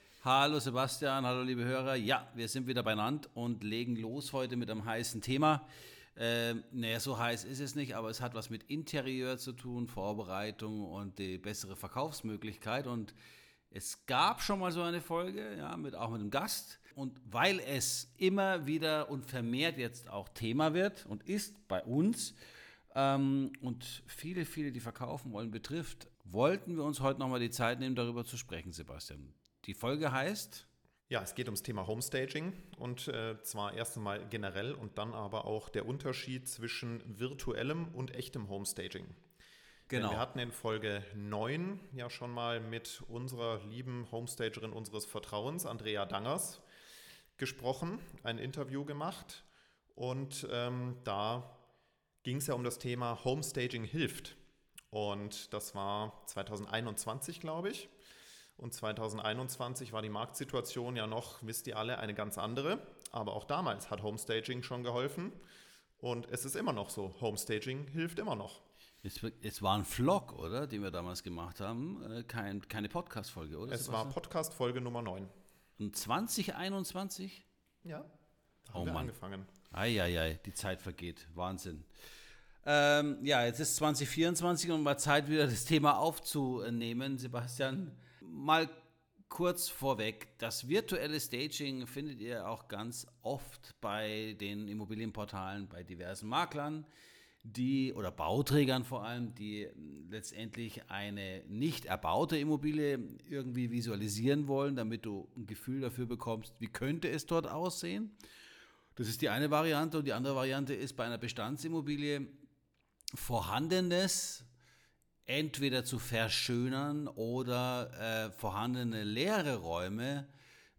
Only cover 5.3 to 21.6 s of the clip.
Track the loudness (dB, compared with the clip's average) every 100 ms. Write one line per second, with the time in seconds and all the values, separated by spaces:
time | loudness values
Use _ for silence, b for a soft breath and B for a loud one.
5.3 | 6 8 6 B B B B B -2 2
6.3 | 4 2 0 -4 -4 0 0 0 0 2
7.3 | 0 -4 -6 -4 -2 -2 -2 -2 -2 -4
8.3 | -4 -6 -8 -4 -4 -2 -2 0 0 0
9.3 | -2 -4 -8 -6 -2 -2 -2 -2 -2 -2
10.3 | -2 -2 -4 -4 -4 -4 -4 -6 -4 -4
11.3 | -2 -4 -6 -6 -8 -6 -2 -2 -4 -6
12.3 | -4 -6 -6 -2 -2 -2 -4 -6 -10 B
13.3 | B B B B -8 -8 -8 0 6 6
14.3 | 4 2 2 2 2 0 0 0 -2 0
15.3 | -4 -6 -6 -6 -6 -6 -4 -2 -2 0
16.3 | 0 0 -2 -4 -16 B -8 -6 -8 -4
17.3 | 6 6 6 2 2 2 0 -4 4 6
18.3 | 6 4 4 2 2 4 4 2 -2 -2
19.3 | -2 2 4 2 2 -2 -4 -6 -6 -6
20.3 | -2 2 6 6 6 4 2 -8 -8 -2
21.3 | -2 -2 -8